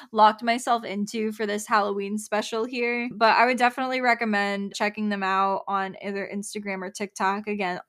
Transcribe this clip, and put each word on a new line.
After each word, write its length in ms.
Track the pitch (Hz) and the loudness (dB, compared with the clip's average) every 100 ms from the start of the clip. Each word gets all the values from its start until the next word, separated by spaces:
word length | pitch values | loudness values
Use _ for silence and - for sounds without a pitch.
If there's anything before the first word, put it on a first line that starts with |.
| - | -6
locked 320 | 220 214 220 | 6 6 6
myself 400 | 240 233 269 240 | 0 0 2 0
into 480 | 226 202 208 226 220 | 0 -4 -4 -2 -4
for 140 | 214 214 | -2 -2
this 200 | 208 208 | -2 2
Halloween 500 | 226 202 202 202 214 | 2 2 -2 -4 -4
special 480 | 214 208 240 226 | -2 -2 -2 -4
here. 440 | 240 254 240 240 240 | -4 -2 -2 -2 -4
But 240 | 202 226 202 | 2 4 6
I 80 | |
would 140 | 240 254 | 6 4
definitely 420 | 247 247 262 254 | 2 2 -2 0
recommend 720 | 254 233 226 202 202 202 196 - | 2 2 2 2 0 -2 -6 -2
checking 320 | 214 208 214 | -4 -2 -2
them 160 | 202 | -2
out 400 | 190 190 196 196 - | 0 2 2 0 -2
on 300 | 196 190 185 | -4 -4 -6
either 300 | 202 196 196 | -8 -8 -6
Instagram 500 | 202 202 214 202 190 | -8 -8 -10 -6 -6
or 100 | 185 | -8
TikTok. 560 | - 196 - 196 202 214 | -8 -10 -2 -2 -2 -4
Again, 320 | 208 185 180 | -4 -2 -4